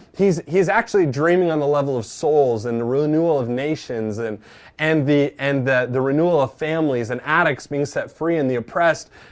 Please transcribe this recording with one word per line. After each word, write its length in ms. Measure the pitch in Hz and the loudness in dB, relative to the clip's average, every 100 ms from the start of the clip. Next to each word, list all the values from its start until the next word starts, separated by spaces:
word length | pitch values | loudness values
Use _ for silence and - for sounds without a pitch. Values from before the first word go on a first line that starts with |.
| - - | -14 0
He's, 240 | 196 170 - | 0 0 0
he's 220 | 180 175 | 0 2
actually 380 | 208 - 208 156 | 2 2 2 2
dreaming 440 | 123 160 180 175 | 2 2 4 2
on 80 | 156 | 0
the 80 | 143 | 2
level 300 | 147 139 127 | 0 0 -2
of 100 | 110 | -6
souls 600 | - 156 147 135 113 120 | -4 2 4 4 2 -2
and 120 | 117 | -4
the 60 | |
renewal 560 | 117 135 151 156 170 147 | -2 0 0 2 2 0
of 80 | 120 | -2
nations 680 | 123 147 156 - 117 110 107 | -4 -4 -6 -6 -6 -4 -4
and, 200 | 113 104 - - - - | -6 -8 -14 -20 -20 -6
and 260 | 156 160 | 0 2
the, 300 | 139 147 143 - | 2 2 2 -2
and 260 | 139 139 127 | -2 0 2
the, 220 | 127 123 | 0 0
the 100 | 127 | 0
renewal 400 | 135 143 175 160 | 0 2 2 2
of 140 | 131 | 0
families 560 | - 151 165 156 123 113 | -4 -4 -2 0 -2 -4
and 100 | 123 | -6
addicts 420 | 143 160 170 131 - | -2 0 2 -2 -4
being 200 | 143 143 | -4 -4
set 220 | 147 110 | -4 -8
free 300 | - 165 165 | -6 -2 0
and 100 | 131 | 0
the 60 | |
oppressed, 560 | 123 117 - 170 151 - - - | -2 -4 0 0 0 -6 -20 -20